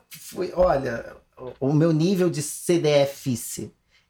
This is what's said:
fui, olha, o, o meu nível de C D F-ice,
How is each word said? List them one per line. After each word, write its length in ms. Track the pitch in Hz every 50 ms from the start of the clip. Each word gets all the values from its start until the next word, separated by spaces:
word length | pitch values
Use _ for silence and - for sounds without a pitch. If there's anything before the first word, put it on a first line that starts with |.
| _ _
fui, 420 | - - - - - - 180 - -
olha, 640 | 170 185 180 151 135 131 123 117 113 - - - - _ _ _ - 127 123 - -
o, 80 | 131 135
o 40 |
meu 200 | 151 147 165 170
nível 380 | 160 151 160 190 202 180 185 170
de 120 | 135 147
C 360 | 147 - - - - - 175 165
D 100 | 147 151
F-ice, 840 | 147 143 139 139 - - - 131 120 113 - - - - 107 - _ _ _ _ _ _ _ _